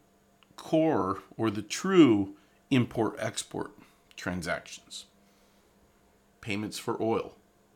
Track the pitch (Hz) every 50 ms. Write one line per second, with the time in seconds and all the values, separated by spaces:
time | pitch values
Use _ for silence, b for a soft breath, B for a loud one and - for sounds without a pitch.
0 | _ _ _ _ _ _ _ _ _ _ _ - - - - 160 160 160 143 107
1 | 95 92 95 - - - - - 110 110 98 107 101 - - - - 185 190 180
2 | 156 127 110 101 98 95 B B B B B B B - 139 127 120 - - 123
3 | 113 - - - - 117 110 - - - - - - - - b b b b b
4 | b _ _ - - 95 90 92 80 85 82 - - - - - - - - -
5 | - - _ b b b b b b b b b b b b b _ _ _ _
6 | _ _ _ _ _ _ _ _ - 110 101 101 107 101 87 - - - 113 -
7 | - 113 113 95 - - - - _ _ _ _ _ _ _